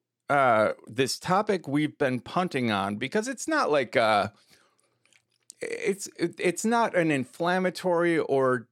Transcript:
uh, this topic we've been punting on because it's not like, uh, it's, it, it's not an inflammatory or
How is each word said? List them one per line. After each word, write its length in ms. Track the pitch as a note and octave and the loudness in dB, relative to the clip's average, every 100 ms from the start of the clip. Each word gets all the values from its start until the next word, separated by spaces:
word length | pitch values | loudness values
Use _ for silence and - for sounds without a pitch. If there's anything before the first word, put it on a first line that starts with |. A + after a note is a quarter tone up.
| _ _ - | _ _ -2
uh, 420 | C#3+ C3 A2 G#2 - - | 2 4 4 2 0 -6
this 320 | A#2 B2+ - | -2 -2 -2
topic 500 | - F#3 G#3+ F#3+ - | 0 0 0 -2 -2
we've 280 | D3 D3+ - | -2 -2 0
been 220 | C3+ B2+ | 0 -2
punting 500 | - F3 F#3 C#3 A#2+ | -4 -2 -2 -2 0
on 260 | G2+ G2 G#2 | 0 -2 -4
because 320 | C3 G#3+ A#3 | -4 -4 -4
it's 180 | B3 - | -6 -4
not 240 | D4+ B3+ | 0 2
like, 260 | D3 A#2+ C3 | 0 2 2
uh, 320 | A2 G#2 G#2+ - _ _ _ _ _ _ _ _ _ _ - - | 4 4 2 -4 _ _ _ _ _ _ _ _ _ _ -20 -12
it's, 480 | - - - G3 - - | -10 -6 -4 -6 -8 -6
it, 160 | E3+ - | -6 -2
it's 260 | F3+ F3 | -2 -2
not 320 | A3 A#3 A3 F3+ | 0 0 0 0
an 140 | D#3+ | 0
inflammatory 1080 | C#3+ B2 - E3+ F#3 F#3 F3 F#3 E3+ E3+ D#3+ | 0 -4 -4 -2 0 -2 -2 -2 0 2 0
or 480 | - C3+ C3 B2+ A2+ | 0 2 2 0 -4